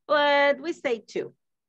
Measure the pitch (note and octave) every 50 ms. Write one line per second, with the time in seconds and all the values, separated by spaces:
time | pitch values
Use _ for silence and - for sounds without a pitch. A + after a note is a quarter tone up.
0 | _ - D4+ D4 D4 D4 C#4+ C#4+ C#4+ C#4+ C#4 B3+ C#4 E4+ E4 - - C4+ A#3+ G#3+
1 | - - - F3 - - - _ _ _ _ _ _